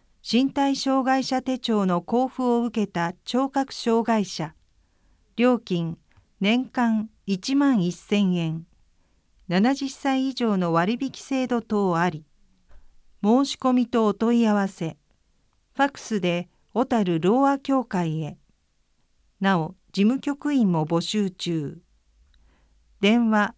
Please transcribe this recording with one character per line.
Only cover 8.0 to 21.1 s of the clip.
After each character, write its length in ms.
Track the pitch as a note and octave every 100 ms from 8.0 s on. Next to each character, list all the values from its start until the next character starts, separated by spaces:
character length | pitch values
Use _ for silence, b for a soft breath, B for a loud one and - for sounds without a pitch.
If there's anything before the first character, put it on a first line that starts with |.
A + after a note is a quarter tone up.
| - G#3 F#3+ F3+
円。 320 | D#3+ D#3+ E3 _ _ _ _ _ _ _ -
七 280 | F3+ A#3+ C#4
十 140 | C4+
歳 380 | - C#4 C4+ C4+
以 60 |
上 240 | B3 A#3 G3
の 160 | F3
割 240 | E3 F3+ A#3+
引 120 | C4+ -
制 320 | - C4+ B3+
度 140 | A#3+
等 360 | - G#3 G3 E3
あ 120 | F3
り。 160 | D#3 - _ _ _ _ - - - - -
申 220 | G3+ B3 C#4
し 100 | -
込 180 | C4
み 140 | B3+ A#3
と 180 | A#3+ G#3+
お 80 |
問 260 | G3+ A3+ A#3+
い 60 | A3+
合 80 |
わ 140 | G#3 G3
せ。 300 | - D#3+ - _ _ _ _ _ _ _
フ 100 | -
ァ 20 | C#4
ッ 40 |
ク 80 | -
ス 220 | - G#3+
で 280 | F3 F3 F3+ _ _
小 120 | G#3 C4+
樽 340 | A#3 F#3 E3
ろ 220 | F3+ B3
う 40 | C#4
あ 120 | C#4
協 280 | - C4+ -
会 360 | F3+ E3 D#3
へ。 140 | D3 - _ _ _ _ _ _ _ _ _ -
な 200 | G3 F3+
お、 160 | D#3+ - _
事 80 | F#3+
務 160 | G#3 C4+
局 340 | C#4+ C#4+ D4
員 180 | C#4 G3+
も 140 | E3 D#3
募 140 | E3+
集 320 | E3